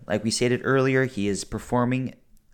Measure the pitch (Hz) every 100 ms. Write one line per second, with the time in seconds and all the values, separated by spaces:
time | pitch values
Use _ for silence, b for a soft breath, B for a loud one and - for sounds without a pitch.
0 | - 104 110 - 123 123 120 135 131 131
1 | 131 107 101 95 - 110 - 123 123 127
2 | 131 - _ - _